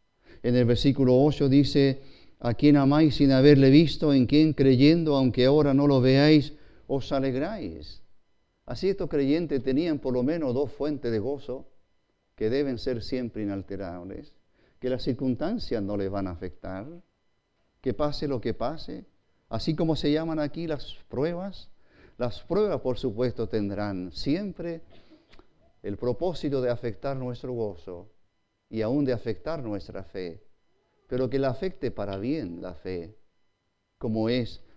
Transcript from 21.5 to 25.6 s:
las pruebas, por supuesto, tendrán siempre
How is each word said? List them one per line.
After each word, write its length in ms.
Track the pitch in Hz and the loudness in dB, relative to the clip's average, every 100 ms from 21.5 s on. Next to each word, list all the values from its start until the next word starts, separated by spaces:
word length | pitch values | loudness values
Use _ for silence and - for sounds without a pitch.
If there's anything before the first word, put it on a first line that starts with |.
| - - - _ _ - - | -14 -18 -20 _ _ -20 -6
las 240 | 123 - | -6 -6
pruebas, 400 | - 180 214 156 | -2 0 0 0
por 180 | 131 123 | -4 -4
supuesto, 500 | 131 104 127 117 110 | -4 -2 -4 -2 -4
tendrán 640 | 110 101 101 104 92 90 | -2 -2 -4 -4 -6 -8
siempre 680 | - 139 165 208 - 170 165 - - - - _ - - _ | -6 -2 -2 -4 -8 -10 -10 -14 -20 -20 -20 _ -20 -20 _